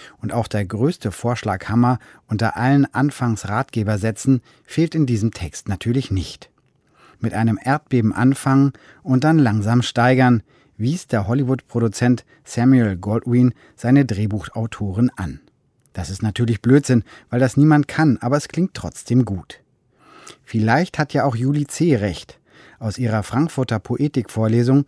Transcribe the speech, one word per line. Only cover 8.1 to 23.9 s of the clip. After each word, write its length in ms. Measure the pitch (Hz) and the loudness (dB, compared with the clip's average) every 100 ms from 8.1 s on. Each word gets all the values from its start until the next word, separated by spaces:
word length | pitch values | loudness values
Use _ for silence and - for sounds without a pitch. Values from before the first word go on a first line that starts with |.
anfangen 580 | 95 123 139 - 135 139 - - - | 2 0 2 0 2 2 -2 -20 -16
und 220 | - 131 | -2 0
dann 140 | 156 160 | 4 4
langsam 440 | 127 107 101 120 | 2 2 2 0
steigern", 600 | 117 - 120 131 127 117 - _ _ - | 0 2 2 4 4 2 -2 _ _ -6
wies 280 | 113 175 - | -4 -4 -4
der 200 | 113 95 | -4 0
Hollywood-Produzent 1000 | 127 127 131 - 120 117 - 123 123 - _ | -2 0 -4 -4 -2 -2 0 0 0 -4 _
Samuel 540 | - - 123 131 113 90 | -10 0 4 4 4 -2
Goldwyn 560 | 101 110 - 123 123 - - | -2 -2 0 2 2 0 -16
seine 300 | _ 117 139 | _ 2 4
Drehbuchautoren 1040 | 131 98 107 104 - - 113 - 104 95 120 - | 4 0 -2 -4 -6 -6 -8 -6 -6 0 0 -2
an. 240 | 87 71 _ _ _ _ _ | -10 -10 _ _ _ _ _
Das 160 | - 85 | -12 -10
ist 120 | 95 | -4
natürlich 380 | 110 101 117 113 | -4 -2 -2 0
Blödsinn, 420 | 120 139 143 123 - - _ | 4 4 4 0 0 -18 _
weil 100 | 123 | 0
das 160 | 127 - | 0 4
niemand 320 | 151 151 143 | 4 4 2
kann, 300 | - 160 113 | 0 2 2
aber 180 | 120 147 | 0 -2
es 120 | - | -2
klingt 260 | - 185 | -4 -4
trotzdem 500 | - 87 - - 120 | -4 -12 -12 -2 0
gut. 380 | 113 95 - - _ _ _ _ _ - - - | 0 -4 -10 -20 _ _ _ _ _ -20 -20 -20
Vielleicht 540 | _ 117 107 127 180 - | _ -2 2 2 0 -2
hat 160 | 151 | -2
ja 100 | 143 | 0
auch 100 | 131 | 0
Julie 320 | 113 131 147 143 | 0 -2 -2 -4
C. 300 | - 170 127 | 0 2 2
recht. 420 | 101 85 - - _ _ - _ | 0 -4 -12 -20 _ _ -20 _
Aus 200 | 110 101 | -8 -4
ihrer 240 | 120 107 | -2 -2
Frankfurter 560 | 101 120 160 - 127 110 | -2 -2 -2 -2 -4 -4
Poetikvorlesung 1080 | - | -4